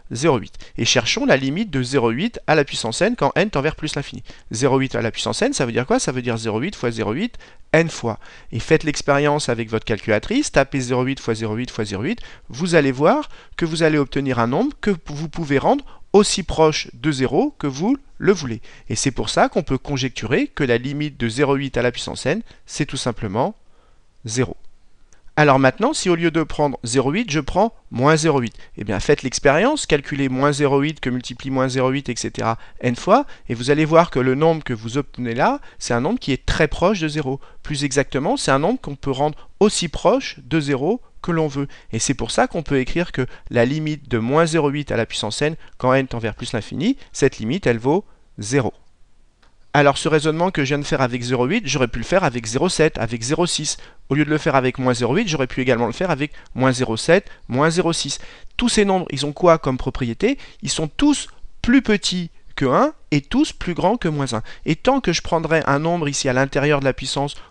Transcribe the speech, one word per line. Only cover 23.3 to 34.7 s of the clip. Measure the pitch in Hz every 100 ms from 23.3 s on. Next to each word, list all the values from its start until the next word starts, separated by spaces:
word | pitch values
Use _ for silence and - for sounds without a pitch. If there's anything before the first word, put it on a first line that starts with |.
| 104 170 - - - _ - _ - 113
zéro. | 120 113 - - - - - - - -
Alors | - 147 135
maintenant, | 131 - 240
si | 320 185
au |
lieu | 165 170
de | 160
prendre | 151 - 147 120
zéro | 113 131 131
huit, | 185 240
je | 151
prends | 139 180 226 - -
moins | 117 139 160
zéro | 160 139
huit, | 120 - - -
eh |
bien | 104 98
faites | - 147
l'expérience, | 127 - 143 151 240 302 -
calculez | 147 - 139 139
moins | 127 143
zéro | 143 139 139
huit | 147 156
que | 131
multiplie | 123 - 120 135
moins | 131 131
zéro | 131 131
huit, | 139 131
et | 117
cetera, | 110 - 110 113 - -
n | 123 120
fois, | 180 247 285 - -
et |
vous | 117 123
allez | 147 156
voir | 165 175
que | -
le | 127
nombre | 131 165 160
que | -